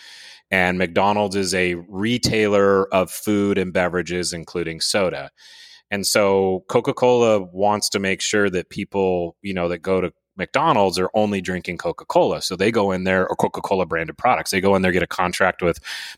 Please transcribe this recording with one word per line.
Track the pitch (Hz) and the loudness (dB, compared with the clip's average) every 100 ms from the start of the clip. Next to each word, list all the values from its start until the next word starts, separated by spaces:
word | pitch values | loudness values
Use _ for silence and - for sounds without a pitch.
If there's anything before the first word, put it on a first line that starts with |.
| - - - - - | -20 -20 -20 -18 -2
And | 95 90 92 | 0 2 2
McDonald's | 90 90 98 104 104 98 | 0 2 2 2 0 0
is | 92 | -2
a | 92 90 | 0 0
retailer | 85 87 95 110 120 - 110 107 101 98 98 95 | -2 -8 -6 -2 -2 0 2 4 4 6 4 4
of | - 90 | 2 0
food | - - 104 101 95 | -4 0 2 2 0
and | 92 | 0
beverages, | 92 87 90 82 90 85 | 0 0 -2 -4 -4 -4
including | 85 80 - 82 80 | -8 -8 -6 -6 -6
soda. | - 107 92 69 - _ - - - - - | -2 0 0 -2 -10 _ -20 -20 -20 -20 -8
And | 101 92 | -6 0
so | 113 101 98 95 92 - | 2 4 4 2 -2 -2
Coca-Cola | 123 113 127 123 123 117 107 | -2 0 0 2 4 4 2
wants | 90 92 104 104 - | -2 -4 -2 0 -2
to | 104 | -2
make | 95 92 | -2 -2
sure | - 107 101 | -2 0 2
that | 90 - | 0 -6
people, | - 98 98 95 90 85 - | -8 -6 -2 0 0 -4 -8
you | 101 | -8
know, | 92 87 | -4 -4
that | 87 | -4
go | 95 95 | -2 -2
to | 87 - _ - | -2 -8 _ -10
McDonald's | - 135 160 127 95 90 | -4 0 2 4 2 2
are | 92 | 0
only | - 107 98 | 0 0 -2
drinking | 90 90 87 85 | -4 -6 -6 -6
Coca-Cola. | 87 - - 175 143 78 | -6 -6 -2 0 2 0
So | - | -4
they | 90 101 | 0 0
go | 113 101 | 2 0
in | 92 | 0
there, | 92 92 92 | 0 2 0
or | |
Coca-Cola | - 107 - - 95 85 | 0 -2 -2 -4 -2 -2
branded | 82 80 - | -4 -6 -2
products. | 123 117 - | 0 0 0
They | 95 | 0
go | 98 95 | 2 4
in | |
there, | 92 | 2
get | 87 | 2
a | 85 | 0
contract | - 90 - 92 - | -2 -2 0 0 2
with | 87 82 - - - | -2 -2 -6 -14 -14